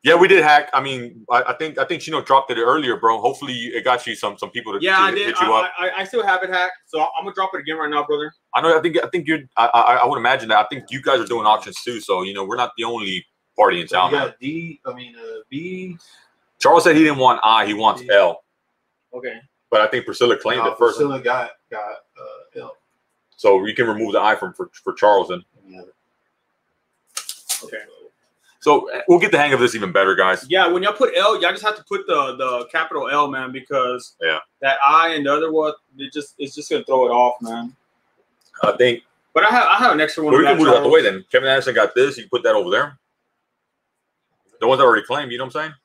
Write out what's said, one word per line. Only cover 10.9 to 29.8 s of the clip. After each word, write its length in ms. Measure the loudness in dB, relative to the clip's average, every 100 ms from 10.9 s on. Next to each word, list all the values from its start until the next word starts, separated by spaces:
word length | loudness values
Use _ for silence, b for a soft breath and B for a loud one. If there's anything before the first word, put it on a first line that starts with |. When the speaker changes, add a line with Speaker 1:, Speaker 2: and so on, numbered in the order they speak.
Speaker 1:
you 100 | -8
guys 180 | -2 -2
are 60 | 0
doing 200 | -2 0
auctions 360 | 0 -2 -12
too. 160 | -12 -12
So 220 | -4 -4
you 120 | -4
know, 120 | -8 -8
we're 100 | -4
not 140 | -6 -6
the 60 | -8
only 400 | -6 -8 -8 _ _ _ 0
party 240 | 2 2
in 60 | -2
Speaker 3:
So 100 | 0
Speaker 1:
town, 140 | 2
Speaker 3:
we 60 | 0
Speaker 1:
man. 100 | -4
Speaker 3:
got 120 | -8
D. 400 | -10 -10 -12 -14 -16
I 80 |
mean, 220 | -16 -18 -18
uh, 220 | -18 -18 _
B. 480 | -14 -12 -12 -14 -16 b b b _ _ _
Speaker 1:
Charles 240 | 2 4
said 120 | 4 4
he 80 |
didn't 140 | 4 4
want 240 | 2 4
I. 220 | 2 2 0
He 80 |
wants 280 | 0 0 0
Speaker 3:
D. 80 | 2
Speaker 1:
L. 340 | 4 4 0 _ _ _ _ _ _ _
Speaker 2:
Okay. 260 | -14 -14 -16 _ _ _
Speaker 1:
But 120 | 0
I 60 | 2
think 180 | -2 -6
Priscilla 320 | 0 2 2
claimed 260 | 0 0
Speaker 3:
No, 80 | -2
Speaker 1:
it 60 | 2
first. 200 | 0 2
Speaker 3:
Priscilla 220 | -2 -2
got, 320 | -4 -4 -6 -12 _
got, 120 | -12
uh, 760 | -12 -14 _ _ -20 -20 _ -18
L. 160 | -18 -20 _ _ _ _ _ _
Speaker 1:
So 300 | 2 2 0
you 80 | -4
can 120 | -4
remove 260 | -2 -2
the 80 | 0
I 140 | 0 0
from 180 | -4
for, 160 | -10 -14 _
for 100 | -10
Charles 340 | 0 4 4 0
then. 160 | -8 _ _ _
Speaker 3:
Yeah. 140 | -20 -20 _ _ _ _ _ _ _ _ _ _ _ _ -14 -14 -18 -12 -12 -10
Speaker 2:
Okay. 120 | -16 -18 _ -20 _ _ _ _ _ 2
Speaker 1:
So, 240 | 2 0
uh, 80 | -8 4
we'll 100 | 4
get 120 | 4
the 60 | 2
hang 160 | 2
of 80 | 2
this 140 | 2
even 180 | 0